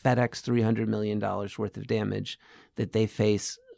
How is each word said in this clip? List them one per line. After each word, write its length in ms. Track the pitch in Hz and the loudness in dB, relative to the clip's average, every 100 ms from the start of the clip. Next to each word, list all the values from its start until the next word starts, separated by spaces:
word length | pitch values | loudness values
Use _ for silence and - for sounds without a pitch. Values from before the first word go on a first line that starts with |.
FedEx 380 | 135 123 120 - | 2 2 2 -2
three 200 | - 120 | 0 2
hundred 280 | 110 113 110 | 4 2 0
million 280 | 107 107 104 | 0 0 0
dollars 400 | 101 98 101 - | -2 -4 -6 -6
worth 200 | 107 101 | -6 -6
of 100 | 110 | -2
damage, 500 | 113 104 101 - - - - _ - | -2 0 -2 -6 -12 -18 -20 _ -6
that 160 | 101 | 0
they 160 | 110 110 | 2 0
face 500 | - 107 104 - - - | 2 2 2 -2 -10 -18